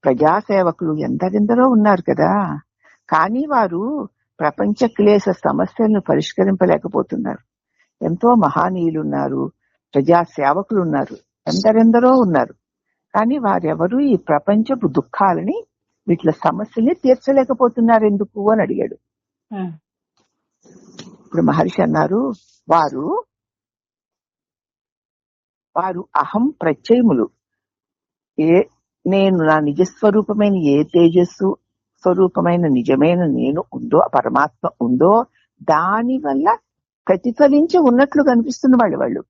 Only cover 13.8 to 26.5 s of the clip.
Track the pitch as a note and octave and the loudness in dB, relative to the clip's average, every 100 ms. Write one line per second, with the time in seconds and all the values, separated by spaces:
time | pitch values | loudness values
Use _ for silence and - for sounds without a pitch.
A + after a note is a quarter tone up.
13.8 | F3+ B3 C#4+ G3 - D3 - G#3+ A3 C4 | -2 0 0 0 0 -2 0 -2 0 -2
14.8 | F3+ C3+ - - G3 E3 F#3 G#4 - _ | -2 -4 -6 -2 0 0 -4 -8 -12 _
15.8 | _ _ - E3+ - D3+ D#3 F3+ A3 - | _ _ -4 -2 0 -2 -4 -4 -8 -2
16.8 | A#3 - C4 C4 - C#4 B3+ B3+ A#3+ A#3+ | -2 0 0 0 2 0 0 0 0 2
17.8 | A3+ A3+ A3 G3 G3+ G#3 G3+ A3 F3 - | 2 4 2 -2 -6 -4 0 0 -2 -4
18.8 | - - _ _ _ _ _ G#3 F#3 D#3 | -6 -8 _ _ _ _ _ -10 -10 -12
19.8 | _ _ _ _ _ _ _ _ _ - | _ _ _ _ _ _ _ _ _ -20
20.8 | - - - - _ E3 E3 C#3+ F3 F#3+ | -20 -20 -20 -20 _ -2 0 0 -2 -2
21.8 | D#3+ D#3 E3 G3+ C4+ G#3+ _ _ - E3 | -2 0 0 -2 -4 -8 _ _ -2 0
22.8 | D3 C3 D#3 G#4 - _ _ _ _ _ | 0 -4 -6 -6 -8 _ _ _ _ _
23.8 | _ _ _ _ _ _ _ _ _ _ | _ _ _ _ _ _ _ _ _ _
24.8 | _ _ _ _ _ _ _ _ _ - | _ _ _ _ _ _ _ _ _ -6
25.8 | F#3+ F3+ - - D#3 G#3 C4 | -6 -8 -6 -6 -2 0 -2